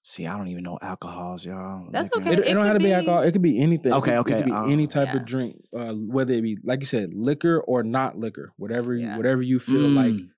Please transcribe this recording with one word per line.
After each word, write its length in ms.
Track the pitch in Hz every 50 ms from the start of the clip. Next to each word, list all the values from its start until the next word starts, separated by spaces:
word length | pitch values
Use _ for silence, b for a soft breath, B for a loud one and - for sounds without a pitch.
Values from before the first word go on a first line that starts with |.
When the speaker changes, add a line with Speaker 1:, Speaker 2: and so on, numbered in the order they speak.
| _
Speaker 1:
See, 220 | - - - 165
I 100 | 165 95
don't 120 | 104 98 92
even 140 | 90 - -
know 140 | 175 - -
alcohols, 600 | - - 92 - - 87 85 90 87 90 90 87 85
y'all. 420 | - 95 95 92 95 95 95 - -
Speaker 2:
That's 200 | - - - - 494
Speaker 1:
Liquor. 140 | 453 190 175
Speaker 2:
okay. 40 | 170
Speaker 3:
It, 40 | 180
it 80 | - -
Speaker 2:
It 60 | 185
Speaker 3:
don't 80 | 208
Speaker 2:
could 40 | 208
Speaker 3:
have 80 | 202 214
to 40 | 202
be 40 | 190
Speaker 2:
be 60 | 196
Speaker 3:
alcohol. 300 | 185 180 165 170 175 170
It 100 | 135 170
could 100 | 165 196
be 160 | 180 165 117 107
anything. 340 | 143 160 170 151 - 127 120
Speaker 1:
Okay, 200 | 139 131 131 120
Speaker 3:
It, 40 | 120
Speaker 1:
okay, 140 | 120 - -
Speaker 3:
it 20 |
could 80 | 110 98
be 60 | 127
Speaker 1:
um, 180 | - 107 110 131
Speaker 3:
any 160 | 143 151 151
type 220 | 147 - 147 139 131
Speaker 2:
Yeah. 80 | 139
Speaker 3:
of 80 | 131 123
drink, 320 | 113 127 131 127 110 - - _ _ -
uh, 180 | 120 120 113 110
whether 400 | 107 110 101 127 135 131 123 127
it 80 | 117
be, 160 | 113 110 107 101
like 180 | - 120 127 131
you 60 | 139
said, 280 | 131 - 113 101 85 85
liquor 460 | 98 113 135 151 147 - 170 165 156
or 220 | - - 127 123
not 360 | 113 113 120 131 131 - - 101
liquor, 340 | 113 110 104 - 71 - _
whatever 380 | - 98 104 117 120 120 123 123
you, 120 | 120 120
Speaker 2:
Yeah. 100 | 113 -
Speaker 3:
whatever 260 | 110 113 127 131 127
you 160 | 127 127 131 123
feel 300 | - 120 135 143 147 143
like 240 | 143 135 127 117
Speaker 1:
Mm. 160 | 110 101 90 92 _